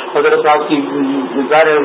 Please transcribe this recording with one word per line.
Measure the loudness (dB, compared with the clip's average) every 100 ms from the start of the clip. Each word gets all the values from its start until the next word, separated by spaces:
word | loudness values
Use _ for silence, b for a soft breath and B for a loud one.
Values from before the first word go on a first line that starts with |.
| B -2
حضرت | 2 2 2
صاحب | 0 0
کی | -2 -2 -4 -2 -4 -4 -4 0
ظاہر | 2 4 2